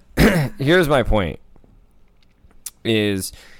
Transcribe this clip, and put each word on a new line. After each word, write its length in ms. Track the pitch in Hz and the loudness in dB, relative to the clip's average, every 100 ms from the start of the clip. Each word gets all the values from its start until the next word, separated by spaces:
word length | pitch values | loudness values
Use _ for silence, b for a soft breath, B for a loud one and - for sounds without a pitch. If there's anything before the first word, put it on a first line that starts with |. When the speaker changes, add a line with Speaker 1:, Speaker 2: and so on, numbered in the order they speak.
| _ - | _ 0
Speaker 1:
<laughs> 380 | 220 180 131 | 2 2 -2
Speaker 2:
<clears throat> 40 | - | -4
Here's 300 | 135 180 151 | 0 2 2
my 140 | 143 | 0
point, 380 | 110 107 87 - - - - - _ _ - _ _ _ - - - _ | 2 0 -2 -6 -16 -20 -20 -20 _ _ -20 _ _ _ -20 -20 -20 _
is 480 | - 113 104 98 95 B B B | -4 -2 0 -4 -8 B B B